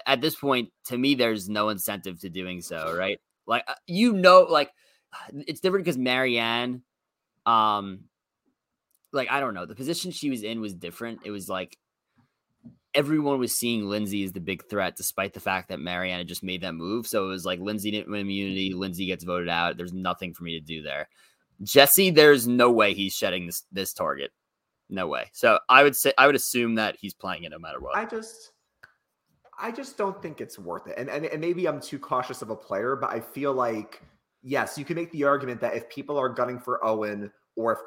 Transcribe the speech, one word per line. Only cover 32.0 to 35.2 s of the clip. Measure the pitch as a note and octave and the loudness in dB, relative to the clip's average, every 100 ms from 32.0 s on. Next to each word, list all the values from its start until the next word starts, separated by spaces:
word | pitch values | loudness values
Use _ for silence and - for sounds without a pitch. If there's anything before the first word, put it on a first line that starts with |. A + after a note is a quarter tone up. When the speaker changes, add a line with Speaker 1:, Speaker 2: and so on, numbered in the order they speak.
| - B2+ B2 B2+ | -4 -4 -4 -8
Speaker 2:
of | A2 | -10
a | G#2+ | -10
player, | - G2 A#2+ C3+ | -6 -4 -2 -2
but | C3 | -4
I | A#2 | -6
feel | - C3 C#3 | -8 -6 -2
like, | B2+ A#2+ A2 G#2 - - _ _ _ | 0 -2 -4 -8 -16 -20 _ _ _
yes, | B2+ C3+ A2 D3+ | -4 -2 -2 -6
you | C#3 | -6
can | E3 | -6
make | E3+ | -6
the | D#3 | 0